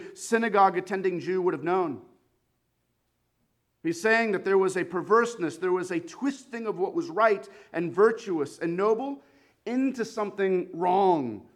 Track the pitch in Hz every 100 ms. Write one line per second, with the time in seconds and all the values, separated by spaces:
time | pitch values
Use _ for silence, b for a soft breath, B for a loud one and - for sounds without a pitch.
0 | B - - 226 233 196 190 180 185 196
1 | 185 170 147 185 180 156 160 185 165 117
2 | - _ _ _ _ _ _ _ _ _
3 | _ _ _ _ _ _ _ _ 165 165
4 | 220 226 220 180 190 196 190 185 170 180
5 | 147 226 233 - 160 - 185 185 180 170
6 | - - 277 277 - 233 220 170 190 165
7 | 165 180 220 196 - B B 165 170 175
8 | 220 226 202 160 135 - 170 170 214 226
9 | 269 277 b b b b 220 247 269 233
10 | 220 226 202 - 190 185 - 165 180 185
11 | 190 160 123 101 -